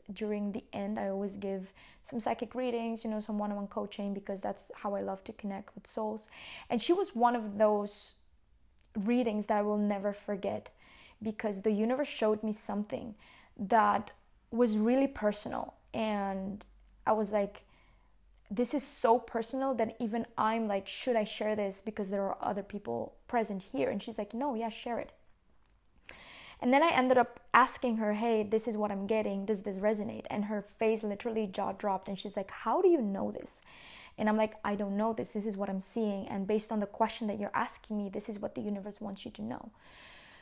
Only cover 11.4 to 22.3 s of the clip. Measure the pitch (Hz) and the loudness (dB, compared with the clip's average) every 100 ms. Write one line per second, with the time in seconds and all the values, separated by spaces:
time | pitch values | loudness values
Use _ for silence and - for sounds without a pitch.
11.4 | 220 196 208 208 220 262 285 - 220 214 | -4 0 2 2 4 2 0 0 2 2
12.4 | 220 214 - 208 208 - 240 214 - - | 0 -4 -4 -4 -4 -6 -8 -14 -18 -20
13.4 | - - 190 226 208 208 214 - _ _ | -20 -8 2 6 6 4 0 -12 _ _
14.4 | _ 226 240 214 214 262 269 277 208 208 | _ 2 4 4 6 6 4 2 0 0
15.4 | - - - - _ - 220 208 196 190 | -2 -6 -6 -10 _ -2 0 0 -2 -2
16.4 | 190 202 - - - - - 220 208 208 | -4 -8 -12 -20 -20 -4 2 2 4 2
17.4 | 202 - - _ _ _ _ _ _ _ | 0 -4 -20 _ _ _ _ _ _ _
18.4 | - 202 240 294 - - 226 233 - 226 | -6 -2 0 0 -4 0 4 4 2 -4
19.4 | 226 262 269 233 226 - 233 226 - - | -4 -2 0 2 0 -2 -4 -2 -4 0
20.4 | 214 226 220 196 196 - - 233 214 - | 0 2 0 -2 -4 -4 0 2 0 -2
21.4 | 214 214 202 190 - 214 196 196 196 | -2 0 -2 -4 -8 -6 -4 -2 -2